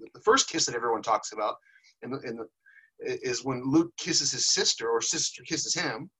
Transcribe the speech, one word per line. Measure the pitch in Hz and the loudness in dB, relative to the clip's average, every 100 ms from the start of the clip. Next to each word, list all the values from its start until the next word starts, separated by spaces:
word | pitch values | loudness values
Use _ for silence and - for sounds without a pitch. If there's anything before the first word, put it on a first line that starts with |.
| - | -20
the | 117 | -2
first | 214 262 - | 4 4 4
kiss | 165 - | 0 0
that | 123 | 0
everyone | 117 110 | 0 0
talks | 113 107 - | 2 0 0
about | 107 107 - _ _ _ _ | -4 -4 -4 _ _ _ _
in | 113 | -10
the, | 135 | -8
in | 127 113 | -8 -10
the, | 110 _ _ - _ - - | -12 _ _ -20 _ -10 -6
i-, | 123 | -4
is | 127 123 | -2 -2
when | 131 127 | -2 -2
Luke | 131 160 170 - | 4 4 4 -4
kisses | 180 156 143 | 0 2 2
his | 127 - | 0 2
sister | 185 208 - 117 | 2 2 0 0
or | 117 | 0
sister | - 151 - - | 0 0 -2 -6
kisses | 127 156 - | -6 -4 -2
him. | 170 156 113 175 | -2 -2 -6 -10